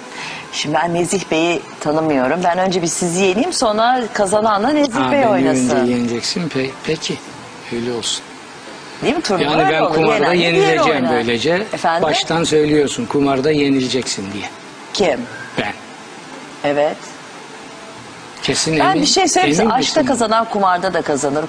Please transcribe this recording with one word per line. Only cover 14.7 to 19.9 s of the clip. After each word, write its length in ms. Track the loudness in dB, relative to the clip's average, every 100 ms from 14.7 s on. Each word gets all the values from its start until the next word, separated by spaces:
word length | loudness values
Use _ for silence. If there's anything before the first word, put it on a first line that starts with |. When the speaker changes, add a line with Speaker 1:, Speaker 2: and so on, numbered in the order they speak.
| -18 -6
Speaker 1:
Kim? 260 | 0 2 2 -4 -12 -8 -6
Speaker 2:
Ben. 120 | -6 -6 -14 -18 -18 -18 -16 -16 -16 -4
Speaker 1:
Evet. 320 | 0 2 2 -2 -10 -16 -18 -18 -18 -18 -18 -18 -16 -16 -18 -18 -18 -6 -2
Speaker 2:
Kesin 320 | 0 0 2
Speaker 1:
Ben 60 | 4
Speaker 2:
emin, 120 | 4
Speaker 1:
bir 40 | 4
şey 220 | 4 4
söyleyeyim 240 | 4 4
size, 80 | 4
Speaker 2:
emin 100 | 4
Speaker 1:
aşkta 260 | 2 2